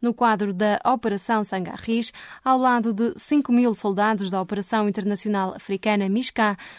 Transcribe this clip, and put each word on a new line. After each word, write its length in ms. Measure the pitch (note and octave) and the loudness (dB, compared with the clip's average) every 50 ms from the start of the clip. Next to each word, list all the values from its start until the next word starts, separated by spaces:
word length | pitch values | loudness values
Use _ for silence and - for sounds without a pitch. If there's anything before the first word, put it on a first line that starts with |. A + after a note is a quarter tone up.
no 140 | - A#3+ A#3 | -2 -2 0
quadro 320 | - B3 A#3 G#3+ F#3 G#3 G3+ | 2 2 2 2 2 0 -2
da 320 | G3 F3+ G#3+ G#3 G#3 - - | -2 0 2 2 2 2 2
Operação 580 | - B3+ A#3 - A3+ G3+ G3 - - A#3 A3 G#3 | 0 0 0 0 -2 -2 -2 0 0 0 0 0
Sangarris, 680 | - - F#3+ F3+ F3 - - - - A3+ A3+ A3+ - - - - - - - - | -2 -4 -4 -6 -6 -8 -10 -4 -2 -2 0 -2 -2 -6 -10 -18 -20 -16 -6 0
ao 140 | C4 C4 B3+ | 2 2 4
lado 360 | B3+ B3+ B3 A#3+ A3 A#3 G#3+ | 4 4 2 2 2 0 0
de 200 | G3 A#3 A#3 - - | 0 0 -2 -2 -2
cinco 340 | - - D4+ D4 C4+ - | -2 0 2 2 2 4
mil 240 | A#3+ A#3+ B3 A#3+ G#3+ | 4 4 4 4 2
soldados 540 | - - G#3 G3 F#3+ G#3 A3 A3 F#3+ G3 F#3+ | 0 -2 -2 0 2 2 2 2 0 -2 -4
da 120 | F#3+ F#3+ | -2 -4
Operação 460 | F#3 F#3 G#3+ G#3 G3 - - A3 G#3 G#3 | -4 -2 -4 -4 -2 0 0 2 0 0
Internacional 640 | G3 A3 F#3+ G#3 G3+ G3 - A3 G#3 G3 F#3+ F#3 - | 0 -2 -2 -2 -2 -2 -2 -2 0 0 0 -2 -4
Africana 540 | G3+ - - G3 F#3+ - A3 G#3+ G3+ G3 F#3+ | -8 -8 -6 -6 -2 0 0 0 2 2 0
misca, 500 | G3 A#3 C4 - - - A3 G#3 G3+ - - - - | 0 0 0 -2 0 2 0 0 0 -2 -8 -20 -20